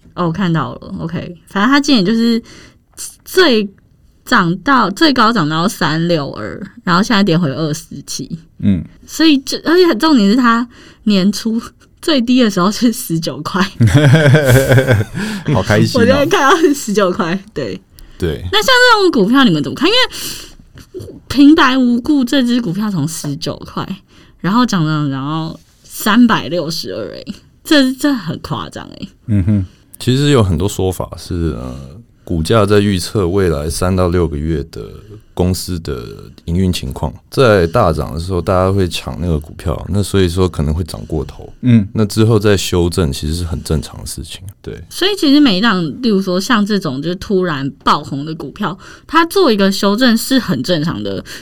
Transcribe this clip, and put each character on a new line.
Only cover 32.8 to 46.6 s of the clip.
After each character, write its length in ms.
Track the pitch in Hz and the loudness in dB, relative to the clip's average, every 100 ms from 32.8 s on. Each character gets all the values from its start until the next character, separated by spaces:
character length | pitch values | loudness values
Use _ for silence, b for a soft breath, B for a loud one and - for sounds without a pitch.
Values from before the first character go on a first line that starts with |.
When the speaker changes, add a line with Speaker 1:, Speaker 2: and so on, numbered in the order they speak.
| 101 95 | 4 0
Speaker 3:
测 300 | - 110 87 | -2 -2 0
未 220 | 98 92 | 0 0
来 200 | 73 76 | 0 -4
三 240 | - 92 | -4 -2
到 140 | 92 90 | 0 0
六 180 | 90 80 | 0 -2
个 120 | 76 | -2
月 280 | 78 78 64 | -4 -4 -6
的 180 | - 52 - - 107 - | -12 -14 -16 -20 -20 -10
公 200 | - 90 | -2 -2
司 240 | - - 90 | -2 -6 -8
的 500 | 78 64 57 50 50 - - | -8 -8 -10 -16 -20 -14 -4
营 100 | 85 | 0
运 160 | 92 | 0
情 220 | 85 67 | -2 -6
况， 200 | 64 67 - _ | -6 -6 -8 _
在 380 | - 127 101 82 | 0 4 4 2
大 240 | 117 95 | 2 0
涨 220 | 78 57 | 0 -4
的 40 | 71 | -8
时 140 | 87 | -4
候， 100 | 90 | -4
大 120 | 82 | 0
家 180 | 92 92 | 0 2
会 160 | 98 90 | 0 -2
抢 300 | - - 65 | -4 -10 -6
那 80 | 87 | -2
个 100 | 78 | -2
股 160 | - - | -4 -8
票， 300 | - 64 - | -6 -6 -4
那 120 | 85 | -4
所 200 | - 98 | 0 0
以 80 | 90 | 0
说 180 | 90 92 | 0 -2
可 160 | - | 0
能 100 | 73 | -2
会 120 | 80 87 | -2 -6
涨 200 | - - | -10 -8
过 160 | 78 - | -6 -6
头。 260 | - - - | -12 -20 -4
Speaker 2:
嗯。 220 | 127 117 98 | 2 4 2
Speaker 3:
那 140 | 110 104 | -2 0
之 180 | 110 | 2
后 160 | 110 110 | 4 4
再 160 | 104 98 | 4 2
修 340 | - 90 87 | 2 0 0
正， 220 | 82 78 | 0 -2
其 160 | 67 76 | -2 -4
实 80 | 85 | -4
是 80 | |
很 180 | 87 73 | -6 -6
正 200 | - 78 | -4 -4
常 180 | - - | -4 -12
的 60 | - | -12
事 180 | - | -12
情， 180 | - - 92 - | -14 -16 -16 -16
对。 200 | - - - | -14 -14 -14
Speaker 1:
所 160 | - 370 | -4 -4
以 60 | 392 | 0
其 160 | 302 | 4
实 40 | 285 | 4
每 200 | 285 180 | 4 2
一 40 | |
档， 220 | 233 185 160 - | 2 0 -2 -4
例 60 | 247 | 0
如 140 | 196 | 0
说 180 | 190 180 | 0 -2
像 260 | 190 226 | 0 0